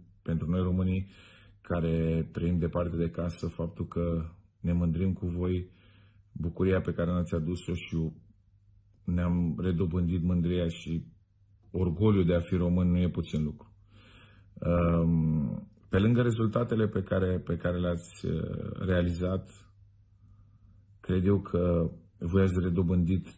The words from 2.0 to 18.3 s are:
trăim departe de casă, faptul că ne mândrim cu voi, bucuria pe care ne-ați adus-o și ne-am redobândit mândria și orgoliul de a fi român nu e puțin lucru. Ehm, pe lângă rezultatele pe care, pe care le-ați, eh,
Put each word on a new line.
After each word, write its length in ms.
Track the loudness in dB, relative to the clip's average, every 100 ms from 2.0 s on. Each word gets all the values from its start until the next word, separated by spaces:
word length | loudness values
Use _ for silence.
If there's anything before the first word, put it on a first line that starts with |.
| 2 0 -2
trăim 260 | -2 0 0
departe 380 | 0 -2 -2 -2
de 140 | -2
casă, 380 | -2 -6 -4 -8
faptul 400 | -6 -8 -6 -6
că 380 | -2 -2 -2 -4 -12 -20 _
ne 140 | -2
mândrim 400 | 0 0 0 0
cu 140 | -2 -4
voi, 420 | -2 -2 -2 -4 -16 -20 -20 -20 -20 _
bucuria 500 | -6 -6 0 2 2
pe 120 | 0
care 180 | -2 0
ne-ați 240 | 0 0 -2
adus-o 380 | -2 -4 -4
și 380 | -6 -4 -2 -2 -6 -20 _ _ _ _ -20 _ _
ne-am 520 | -4 0 2 2 0 0
redobândit 640 | -2 0 0 0 0 0
mândria 440 | 0 2 2 0 -2
și 380 | -4 -6 -6 -6 -20 _ _ _ _ -8
orgoliul 540 | -2 -2 4 4 6 4
de 100 | 2
a 40 |
fi 160 | 2 0
român 360 | 2 4 4
nu 60 | 4
e 120 | 2
puțin 340 | 0 -4 -2
lucru. 300 | -2 -6 -18 -20 -20 -20 -20 -20 -20 -20 -20 -6
Ehm, 1120 | 0 2 4 4 4 2 2 0 -2 -6 -12 -20 -2
pe 100 | 2
lângă 220 | 4 4
rezultatele 680 | 2 0 0 0 0 0 0
pe 140 | -2
care, 380 | -2 0 0 0
pe 180 | -2 -4
care 220 | -2 -2
le-ați, 460 | 0 -2 -6 -10
eh, 80 | -4